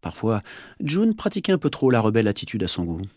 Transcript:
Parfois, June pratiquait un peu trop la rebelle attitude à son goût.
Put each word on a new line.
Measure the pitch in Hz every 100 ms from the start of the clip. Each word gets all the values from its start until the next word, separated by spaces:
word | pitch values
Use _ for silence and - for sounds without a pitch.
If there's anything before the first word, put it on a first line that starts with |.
Parfois, | 131 - 110 107 - - - -
June | 143 165 226 220
pratiquait | 208 190 170
un | 180
peu | 147
trop | - 135
la | 123
rebelle | 110 113 107
attitude | 101 - 107
à | 90
son | -
goût. | 85 82 95